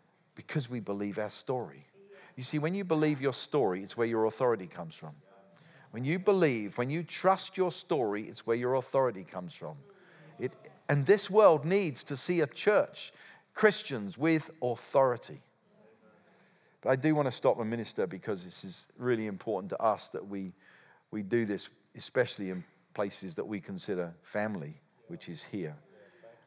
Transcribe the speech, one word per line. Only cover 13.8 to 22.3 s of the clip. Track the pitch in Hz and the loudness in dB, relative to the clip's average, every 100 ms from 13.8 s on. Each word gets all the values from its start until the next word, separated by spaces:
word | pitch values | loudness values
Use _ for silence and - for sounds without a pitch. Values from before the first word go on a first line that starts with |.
| - 127 101 104 | -4 -6 -6 0
with | 156 160 - - | 2 2 0 -4
authority. | 127 117 - 143 131 120 - - _ _ _ _ - _ _ _ _ _ _ _ _ _ | -4 -4 0 4 4 2 -6 -18 _ _ _ _ -20 _ _ _ _ _ _ _ _ _
But | - | 0
I | 135 | 2
do | 151 | 2
want | 151 139 | 2 0
to | |
stop | - 135 113 | 2 2 2
and | 110 | 0
minister | 117 107 - 95 | -4 -6 -4 -4
because | 92 - 98 | -4 -6 -6
this | 90 - | -8 -14
is | 98 87 - - | -14 -14 -18 -6
really | 123 117 110 | -2 0 -2
important | 98 - 101 92 | -6 -4 -4 -2
to | - | 0
us | 113 101 - | 2 0 -4
that | 92 98 | -10 -8
we, | 98 95 - _ - - _ - | -6 -8 -10 _ -20 -20 _ -10
we | 107 | -8
do | 98 117 | -2 0
this, | 110 98 - _ _ | 0 -4 -6 _ _
especially | - - - 120 | -16 -6 0 -2